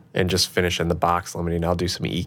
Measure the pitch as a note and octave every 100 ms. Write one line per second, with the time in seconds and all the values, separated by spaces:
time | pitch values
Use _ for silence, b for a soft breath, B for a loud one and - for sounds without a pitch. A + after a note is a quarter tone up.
0 | - - F#2 F2+ - - F2+ F2 E2+ E2+
1 | F2 F2 E2+ - E2+ E2+ E2+ F2 F2 -
2 | E2 F2